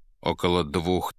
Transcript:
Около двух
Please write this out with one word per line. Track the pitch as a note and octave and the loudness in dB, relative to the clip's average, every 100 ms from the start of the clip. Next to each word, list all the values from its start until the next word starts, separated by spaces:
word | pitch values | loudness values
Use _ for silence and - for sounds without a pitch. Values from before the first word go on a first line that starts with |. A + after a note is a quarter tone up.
| - _ | -20 _
Около | - E2 F2+ F2+ | -6 -2 2 2
двух | D2+ D#2+ E2+ F2+ - | 0 -2 0 0 -2